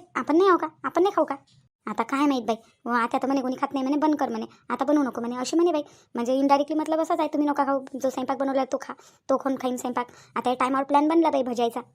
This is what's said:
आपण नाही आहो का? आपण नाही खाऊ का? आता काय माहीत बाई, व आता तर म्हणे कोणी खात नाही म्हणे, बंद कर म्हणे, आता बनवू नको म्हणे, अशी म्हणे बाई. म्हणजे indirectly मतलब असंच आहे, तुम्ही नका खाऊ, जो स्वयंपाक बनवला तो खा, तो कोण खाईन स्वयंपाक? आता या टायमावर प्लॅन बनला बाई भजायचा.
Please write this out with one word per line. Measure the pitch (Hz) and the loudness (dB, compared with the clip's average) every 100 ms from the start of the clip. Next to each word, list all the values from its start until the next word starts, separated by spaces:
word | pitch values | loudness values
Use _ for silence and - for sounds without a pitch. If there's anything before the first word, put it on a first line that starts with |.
| - - | -4 -8
आपण | 247 311 | 2 4
नाही | 392 | 6
आहो | 349 | 4
का? | 320 - | 0 -8
आपण | 269 339 | -4 0
नाही | 381 392 | 2 2
खाऊ | 294 | -2
का? | 277 _ _ _ _ - | -4 _ _ _ _ -10
आता | 208 | -6
काय | 233 277 294 | -4 0 2
माहीत | 262 | 2
बाई, | 220 220 - _ 240 | -2 -4 -6 _ -4
व | |
आता | 240 233 269 | -2 0 -2
तर | 247 | 0
म्हणे | 269 | -2
कोणी | 254 262 | -2 -4
खात | - | -4
नाही | 277 | -4
म्हणे, | 262 294 | -2 0
बंद | 302 294 | 2 0
कर | 262 | -2
म्हणे, | 226 226 - _ | -4 -10 -16 _
आता | 240 269 | -4 2
बनवू | 294 | 2
नको | 262 233 | 2 -4
म्हणे, | 233 247 | -8 -6
अशी | 254 330 | -2 2
म्हणे | 349 | 2
बाई. | 311 294 - _ 240 | 2 -4 -14 _ -6
म्हणजे | 240 | 0
indirectly | 262 277 277 285 311 | 2 4 4 4 -2
मतलब | 311 320 | -2 -2
असंच | 320 339 | 0 0
आहे, | 302 | 0
तुम्ही | 302 294 | 0 0
नका | 285 277 | 0 0
खाऊ, | 277 262 262 | -2 -4 -6
जो | 262 | -4
स्वयंपाक | 262 254 262 | -4 -6 -4
बनवला | 269 269 262 | -2 -2 -2
तो | 269 | -4
खा, | - 254 - _ - | -8 -16 -18 _ -2
तो | 269 | -2
कोण | 269 262 | 0 -4
खाईन | 254 247 | -4 -6
स्वयंपाक? | 254 247 240 - - 214 | -6 -6 -6 -12 -10 -4
आता | 247 | -2
या | 254 | 0
टायमावर | 262 269 | 0 0
प्लॅन | 277 285 302 | 2 2 4
बनला | 330 320 | 4 4
बाई | 285 | 2
भजायचा. | 254 233 233 240 247 | -2 0 -2 -2 -12